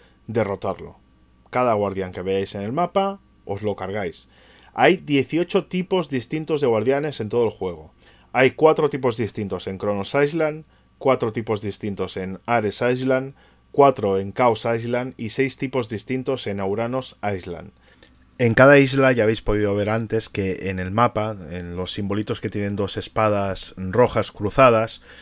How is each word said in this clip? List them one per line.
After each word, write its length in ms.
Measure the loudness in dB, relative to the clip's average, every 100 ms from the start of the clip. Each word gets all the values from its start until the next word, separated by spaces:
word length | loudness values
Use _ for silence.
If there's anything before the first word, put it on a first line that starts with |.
| _ _ -4
derrotarlo. 720 | -2 0 -2 -4 -6 -10 -18 _ _ _ _ -6
Cada 240 | 0 2
guardián 360 | 2 0 -2 -6
que 120 | -6
veáis 340 | -2 -2 -2 -6
en 60 |
el 100 | -6
mapa, 480 | -2 -2 0 -2 -4 _ _
os 180 | -8 -6
lo 140 | -4 -4
cargáis. 520 | -6 -6 -6 -8 -20 _ -20 -20 -12 4
Hay 200 | 4 4
dieciocho 720 | 2 0 2 -2 0 -2 -2
tipos 420 | -4 -2 -2 -2
distintos 520 | -4 -4 -6 -2 0
de 60 | 2
guardianes 540 | 2 2 0 0 -6
en 80 | -2
todo 160 | 2
el 60 | 0
juego. 420 | 0 -8 -8 -16 _ _ _ _
Hay 200 | 4 4
cuatro 380 | 6 4 6 2
tipos 260 | 0 -2 -2
distintos 520 | -4 -4 -6 -6 -8
en 100 | -6
Kronos 380 | -4 -4 -2 0
Island, 480 | 2 2 -2 -4 -14 _ _ -4
cuatro 340 | 0 2 0
tipos 280 | -4 -4 -4
distintos 560 | -4 -6 -6 -6 -6 -6
en 240 | -8 -8
Ares 380 | 0 0 0 0
Island, 520 | 0 0 2 0 -2 -14 _ _ _
cuatro 480 | 6 6 6 0 0
en 140 | -2
Chaos 340 | 2 2 2 -2
Island 480 | -2 -2 -4 -6 -8
y 140 | -8
seis 280 | -2 -2 -2
tipos 300 | -6 -4 -4
distintos 600 | -6 -6 -6 -4 -4 -4
en 100 | -4
Auranos 600 | -4 -2 -4 -4 -8 -8
Island. 480 | -6 -6 -8 -12 -14 _ _ _ -20 _ _ 0
En 160 | 2
cada 260 | 6 8 10
isla 320 | 6 4 4
ya 100 | 4
habéis 200 | 2 2
podido 340 | 0 0 0 0
ver 140 | 0
antes 380 | -2 -2 -4 -4
que 420 | -4 -4 -4 -4
en 100 | -6
el 100 | -4
mapa, 460 | 0 0 0 -4 -6 -10
en 260 | -10 -8 -8
los 160 | -6
simbolitos 480 | -6 -4 -4 -4 -6
que 100 | -6
tienen 240 | -4 -4
dos 220 | -4 -4 -4
espadas 800 | -6 0 0 2 -2 -4 -8 -8
rojas 560 | -4 2 2 2 -4
cruzadas, 720 | -4 -4 6 6 6 0 -6 -18 -20